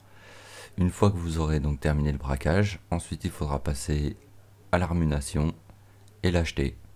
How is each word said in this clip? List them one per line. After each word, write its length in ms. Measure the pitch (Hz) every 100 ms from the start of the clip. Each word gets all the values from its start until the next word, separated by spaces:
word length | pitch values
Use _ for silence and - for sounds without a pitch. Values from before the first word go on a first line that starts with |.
| - - - - - - - -
Une 120 | 90
fois 200 | - 104
que 60 | 92
vous 220 | 85 80
aurez 200 | 78 76
donc 220 | 73 71
terminé 320 | 76 76 73
le 60 | 67
braquage, 600 | 67 65 76 92 101 92 -
ensuite 340 | - - 87
il 60 | 90
faudra 280 | - 76 71
passer 580 | - 73 - 73 73 - - - - - -
à 60 | 87
la 80 | 87
rémunération 680 | 85 80 73 - - 78 - - - - - - -
et 80 | 90
l'acheter. 460 | 87 80 - 69 - -